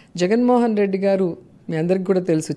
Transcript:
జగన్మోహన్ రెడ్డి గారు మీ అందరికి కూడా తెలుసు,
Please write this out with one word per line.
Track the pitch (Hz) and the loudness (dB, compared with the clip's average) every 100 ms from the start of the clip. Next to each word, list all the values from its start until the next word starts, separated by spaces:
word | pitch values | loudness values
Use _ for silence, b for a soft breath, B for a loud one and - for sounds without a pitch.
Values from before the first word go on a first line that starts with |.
| B 170 | B -4
జగన్మోహన్ | 180 233 247 247 233 208 | 0 2 2 2 2 0
రెడ్డి | 202 190 | 0 0
గారు | 196 196 180 - - - - | 0 0 -2 -4 -16 -20 -8
మీ | 160 | -4
అందరికి | 175 190 185 | 0 -2 0
కూడా | 185 | 0
తెలుసు, | 180 160 156 | 0 -2 -2